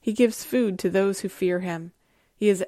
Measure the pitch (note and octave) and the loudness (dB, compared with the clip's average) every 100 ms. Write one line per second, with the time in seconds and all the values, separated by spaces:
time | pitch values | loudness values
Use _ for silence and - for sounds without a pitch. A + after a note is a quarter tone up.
0 | - G#3+ A#3+ - - B3+ A3+ F#3+ F#3 F#3 | -4 2 2 2 -4 0 0 0 0 2
1 | G3 G3 G3 - F#3 F3+ F3+ E3 E3+ _ | 0 -2 -6 -4 -2 -2 -4 -8 -10 _
2 | _ _ _ _ G#3 F#3+ | _ _ _ _ 0 2